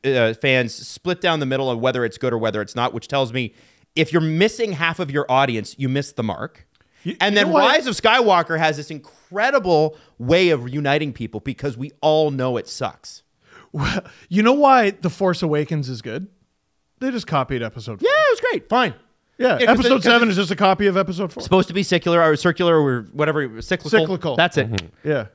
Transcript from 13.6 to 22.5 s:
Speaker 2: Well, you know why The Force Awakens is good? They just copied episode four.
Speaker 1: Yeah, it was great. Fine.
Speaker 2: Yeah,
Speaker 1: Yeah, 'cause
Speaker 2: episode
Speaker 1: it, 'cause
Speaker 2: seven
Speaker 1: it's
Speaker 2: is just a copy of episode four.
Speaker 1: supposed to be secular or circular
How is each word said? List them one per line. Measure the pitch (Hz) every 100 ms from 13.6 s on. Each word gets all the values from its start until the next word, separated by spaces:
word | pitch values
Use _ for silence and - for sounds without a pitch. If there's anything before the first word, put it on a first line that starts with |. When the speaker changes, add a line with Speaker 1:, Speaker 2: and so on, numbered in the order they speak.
| _
Speaker 2:
Well, | 156 139 202 - - _
you | 185
know | 220
why | 285 285 254 202
The | 202 175
Force | - 190 170
Awakens | 165 147 147 156 131
is | 120
good? | 117 123 196 _ _ _ _ _ _ _
They | 262
just | 247 -
copied | 151 127 127
episode | 113 120 110 104
four. | 453
Speaker 1:
Yeah, |
it | 587 587
was | 466 494
great. | 381 -
Fine. | 240 220 110 _ _ _ -
Speaker 2:
Yeah, | 254 160
Speaker 1:
Yeah, |
'cause | 233 233
Speaker 2:
episode | 247
Speaker 1:
it, |
'cause | 254
Speaker 2:
seven | 220 240 233
Speaker 1:
it's | 185
Speaker 2:
is |
just | 180
a |
copy | 190 196 190 202
of |
episode | 185 190 180 190
four. | -
Speaker 1:
supposed | - 185 180
to |
be | 180
secular | - 175 175 170
or | 160
circular | 151 175